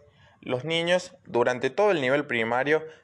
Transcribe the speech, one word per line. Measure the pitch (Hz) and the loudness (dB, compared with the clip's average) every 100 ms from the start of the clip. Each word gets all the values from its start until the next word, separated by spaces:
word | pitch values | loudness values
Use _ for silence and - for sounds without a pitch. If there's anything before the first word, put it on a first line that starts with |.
| - _ _ _ | -20 _ _ _
los | - 127 | -6 -6
niños | 147 165 170 180 - - - | -4 -2 0 0 -2 -16 -4
durante | 120 120 123 131 | 0 0 0 -2
todo | 131 208 | 2 2
el | 180 | 2
nivel | 131 139 139 | 2 0 0
primario | 120 113 120 135 151 156 - | -2 0 0 2 0 -2 -16